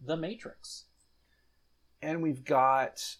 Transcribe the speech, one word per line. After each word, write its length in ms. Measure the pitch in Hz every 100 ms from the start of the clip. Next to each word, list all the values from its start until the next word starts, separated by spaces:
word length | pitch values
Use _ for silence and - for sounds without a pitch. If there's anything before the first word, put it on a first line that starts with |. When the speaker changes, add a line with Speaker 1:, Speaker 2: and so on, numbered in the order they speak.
| 127
Speaker 1:
The 100 | 165
Matrix. 720 | 160 226 - - - - - _ _ _ _ _ _ _ _ _ _ _
Speaker 2:
And 200 | 151 165
we've 240 | 160 131 131
got, 580 | 139 131 135 123 - -